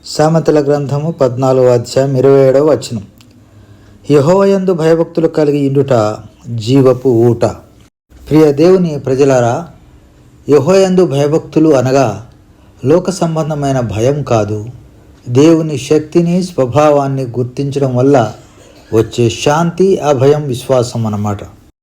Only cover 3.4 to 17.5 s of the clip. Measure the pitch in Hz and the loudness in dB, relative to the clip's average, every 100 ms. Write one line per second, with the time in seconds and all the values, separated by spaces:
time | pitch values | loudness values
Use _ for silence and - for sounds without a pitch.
3.4 | _ - - - - - - 143 135 190 | _ -20 -20 -20 -20 -20 0 2 4 2
4.4 | 196 196 185 175 160 165 165 - 160 160 | 2 0 0 0 0 0 0 -2 -2 0
5.4 | 147 143 139 139 139 123 107 107 - _ | 0 0 0 0 0 0 0 -4 -14 _
6.4 | 123 117 107 139 131 127 135 113 120 117 | -12 -10 0 4 4 2 0 2 2 2
7.4 | 110 - - _ _ _ _ - - 151 | -2 -6 -20 _ _ _ _ -20 -2 2
8.4 | 156 135 165 190 175 147 127 131 139 127 | 4 4 2 4 0 -4 -4 0 2 2
9.4 | 120 131 175 - - - _ _ _ _ | 0 -2 -8 -20 -20 -20 _ _ _ _
10.4 | - 143 131 190 190 185 175 135 143 156 | 2 2 4 2 2 2 0 0 0 -2
11.4 | - 165 156 135 123 135 123 101 110 - | -2 0 2 2 2 0 0 -4 -14 -20
12.4 | _ _ _ _ 127 170 180 180 170 160 | _ _ _ _ 0 0 0 -4 -4 -4
13.4 | 151 151 143 131 120 95 120 147 139 113 | -4 -4 -2 -2 -4 -2 -2 -2 -2 -2
14.4 | 101 107 110 - - - - - - 123 | -2 -6 -10 -16 -20 -20 -20 -20 -4 0
15.4 | 156 160 160 143 - 151 151 175 170 175 | 2 2 0 -8 -2 -4 -2 -2 0 -2
16.4 | 185 - 127 143 151 143 139 135 127 117 | -4 -4 -2 0 2 2 -2 -6 -6 -6
17.4 | 123 | -8